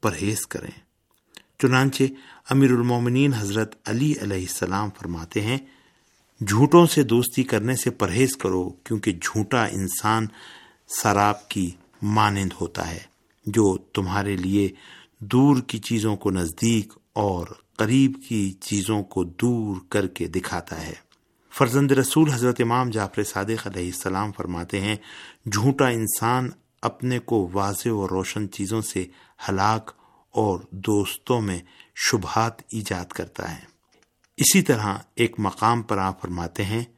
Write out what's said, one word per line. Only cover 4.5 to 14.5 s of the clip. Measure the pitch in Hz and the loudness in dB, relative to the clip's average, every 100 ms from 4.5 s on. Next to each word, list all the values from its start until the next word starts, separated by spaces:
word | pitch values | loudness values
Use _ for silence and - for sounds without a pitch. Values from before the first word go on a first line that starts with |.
| - 90 95 104 - | -6 -4 -2 -4 -8
فرماتے | - 85 82 110 | -10 -10 -6 -4
ہیں، | 104 135 - _ _ _ _ _ _ _ | -2 -4 -6 _ _ _ _ _ _ _
"جھوٹوں | 104 104 143 170 170 | -2 4 8 8 8
سے | 156 | 4
دوستی | 127 117 120 - | 4 2 2 -2
کرنے | 127 110 107 127 | 0 0 0 -2
سے | - | -4
پرہیز | 117 98 92 131 - | -2 -2 2 0 2
کرو، | - 92 90 | -2 -2 -4
کیونکہ | - - 113 110 | -8 -6 -2 -2
جھوٹا | 85 - 110 104 127 | -2 -4 -4 0 0
انسان | 107 98 95 - 107 113 110 - - - - _ _ - | 0 -2 -4 -2 0 0 0 -8 -20 -20 -20 _ _ -2
سراب | 113 101 104 104 - | 2 4 4 2 -6
کی | - 87 90 _ _ | -4 -4 -6 _ _
مانند | 104 107 107 101 95 - | -2 2 2 2 -2 -4
ہوتا | 87 - 85 | -8 -6 -8
ہے، | 82 - _ _ _ - | -8 -14 _ _ _ -2
جو | 107 104 92 | 4 4 4
تمہارے | - - 92 101 101 98 | -4 -6 -2 -2 -2 -2
لیے | 90 | 0